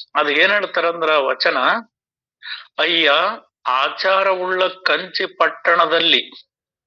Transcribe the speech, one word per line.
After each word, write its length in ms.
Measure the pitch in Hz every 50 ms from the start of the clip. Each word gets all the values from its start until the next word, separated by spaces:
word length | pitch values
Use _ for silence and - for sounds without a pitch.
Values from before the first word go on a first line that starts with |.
| - _ -
ಅದು 140 | 151 151 147
ಏನ್ 220 | 139 151 175 190
ಹೇಳ್ತಾರಂದ್ರ 600 | 202 208 190 - - 180 165 170 170 170 160 156
ವಚನ, 460 | 156 147 135 131 139 - - 175 156 135 127 151 196 233 226 _ _ _ _ _ _ _ _ _ _ _ - - - - - _ - -
"ಅಯ್ಯ, 320 | 156 165 170 165 160 143 143 156 180 202 226 - - _ _ _ -
ಆಚಾರವುಳ್ಳ 1000 | 123 123 131 139 151 151 - - 190 196 190 190 196 185 185 185 185 185 185 185
ಕಂಚಿ 580 | 175 180 - - - 151 160 185 180 - - 190
ಪಟ್ಟಣದಲ್ಲಿ 1040 | 170 - - 170 160 - - - 175 170 175 170 156 160 165 165 165 143 120 - - - - - _ _ _ _ _ _ _ _